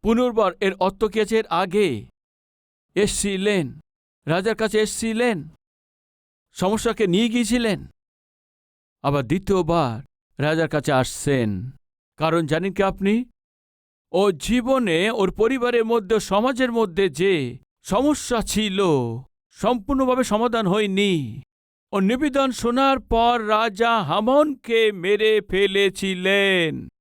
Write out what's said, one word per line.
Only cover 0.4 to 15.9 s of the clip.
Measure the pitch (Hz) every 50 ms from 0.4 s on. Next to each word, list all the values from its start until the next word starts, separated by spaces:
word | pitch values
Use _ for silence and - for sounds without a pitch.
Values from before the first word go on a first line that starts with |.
| 214 185 175 _
এর | 202 196 190
অর্থ | - 180 190 190 - 220
কি | 214 - 220
আছে? | 214 214 226 220
এর | 214
আগে | - 165 170 190 185 170 208 208 170 123 104 - - _ _ _ _ _ _ _ _ _ _ _ _ _ _ _ _ _
এসছিলেন, | 175 208 196 - - - 202 196 185 190 208 208 185 151 123 120 151 _ _ _ _ _ _ _ _ _
রাজার | 139 160 180 190 226 214
কাছে | 208 220 208 208 214
এসছিলেন, | 214 208 - - 226 226 220 220 247 247 214 160 156 156 - _ _ _ _ _ _ _ _ _ _ _ _ _ _ _ _ _ _ _
সমস্যাকে | _ - 180 190 214 208 - 233 220 - 220
নিয়ে | 185 170 196 233 240
গিয়েছিলেন, | 220 247 240 196 240 247 233 220 185 139 139 - _ _ _ _ _ _ _ _ _ _ _ _ _ _ _ _ _ _ _ _ _ _
আবার | - 139 143 143 127
দ্বিতীয়বার | 110 156 - - - 196 185 175 156 165 170 151 123 113 113 - _ _ _ _ _ _ -
রাজার | 139 151 160 160 165 151
কাছে | - 151 139 -
আসছেন। | 143 131 127 - - - - 147 139 131 117 107 101 92 107 131 - - _ _ _ _ _ _ _
কারণ | - 151 160 160 170 165
জানেন | 143 156 156 180 196
কি | 175 196
আপনি? | 196 196 190 190 190 196 214 233 247 - _ _ _ _ _ _ _ _ _ _ _ _ _ _ _ _
ও | - 180 202 208
জীবনে, | 180 139 - - 226 247 220 262 269 262 240 190 165 160 185 220
ওর | 226 233 196 180
পরিবারের | - - 214 233 269 262 240 240 240 233 226
মধ্যে, | 220